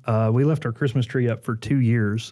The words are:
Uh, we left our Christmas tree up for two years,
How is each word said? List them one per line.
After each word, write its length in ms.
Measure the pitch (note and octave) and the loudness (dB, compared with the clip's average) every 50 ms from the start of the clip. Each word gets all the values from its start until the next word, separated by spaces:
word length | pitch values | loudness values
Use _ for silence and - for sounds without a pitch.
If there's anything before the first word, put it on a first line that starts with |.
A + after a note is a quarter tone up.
| - | -4
Uh, 260 | - A2+ A2 A2 A2 A2+ | -2 0 2 2 2 2
we 120 | B2+ C#3 | 2 2
left 200 | D3+ D#3+ D#3 - | 2 0 0 -2
our 60 | B2 | -6
Christmas 340 | A2+ - D3 C3+ - C3+ A#2 | -4 -4 -2 -2 0 -2 -2
tree 220 | - - C3 B2 | -2 -2 -2 0
up 160 | A#2 A2+ - - | 0 -2 -4 -6
for 140 | - A2+ | -6 -6
two 240 | A2+ - - C#3 C3+ | -6 -2 -2 0 2
years, 500 | B2 A2+ A#2 A#2 A2 G2+ G#2 A2+ - - | 2 2 2 2 2 0 -2 -4 -6 -10